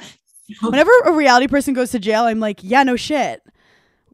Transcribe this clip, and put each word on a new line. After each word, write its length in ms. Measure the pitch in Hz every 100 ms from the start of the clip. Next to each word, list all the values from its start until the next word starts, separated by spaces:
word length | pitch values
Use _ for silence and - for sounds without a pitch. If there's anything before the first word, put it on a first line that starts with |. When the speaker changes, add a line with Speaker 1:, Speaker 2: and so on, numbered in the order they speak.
| - _ _ _ - -
Speaker 1:
so 100 | 220
Speaker 2:
whenever 200 | 269 339 494 320
a 80 |
reality 340 | 311 277 247 262
person 280 | 277 285 254
goes 160 | 247
to 80 | 240
jail, 240 | 196 214
I'm 160 | 233 220
like, 220 | 214 -
"Yeah, 180 | 185 262
no 140 | 262 240
shit." 480 | - 294 185 - _ _ _ _ _ _ _